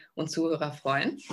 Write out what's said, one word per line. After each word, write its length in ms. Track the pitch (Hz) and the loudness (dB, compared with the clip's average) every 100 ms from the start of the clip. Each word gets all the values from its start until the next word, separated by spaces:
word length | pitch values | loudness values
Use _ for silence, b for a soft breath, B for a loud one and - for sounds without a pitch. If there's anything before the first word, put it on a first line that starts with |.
| B - | B -6
und 160 | 156 | -2
Zuhörer 400 | - 165 156 147 | 0 2 2 0
freuen? 500 | 139 135 139 277 277 - | -2 0 2 2 -2 -10